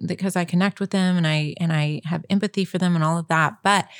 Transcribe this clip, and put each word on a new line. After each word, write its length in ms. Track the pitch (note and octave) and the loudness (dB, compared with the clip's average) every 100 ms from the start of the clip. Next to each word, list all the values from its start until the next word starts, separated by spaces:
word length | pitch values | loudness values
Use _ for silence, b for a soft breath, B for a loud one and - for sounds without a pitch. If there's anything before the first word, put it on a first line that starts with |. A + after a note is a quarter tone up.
| E3+ | -6
because 300 | F3+ F#3+ F3+ | -4 -4 -2
I 80 | F3 | 0
connect 340 | F3 G3 - | 0 0 -2
with 80 | G3 | -2
them 260 | G3 F#3 F3+ | 0 2 2
and 100 | D#3+ | 2
I, 260 | D#3 D3+ - | 0 -2 -2
and 100 | E3+ | -2
I 300 | D#3 D3+ D3+ D#3 | 0 0 -4 -4
have 200 | E3+ - | -6 -2
empathy 360 | G3 G3 - F#3 | 0 0 -2 -4
for 120 | F3+ | 0
them 160 | F3+ E3+ | 0 2
and 80 | D#3 | 0
all 120 | E3+ | 0
of 80 | D#3+ | 0
that. 300 | D#3+ D3+ - | 2 2 0
But 240 | G3 G3+ - | 2 2 0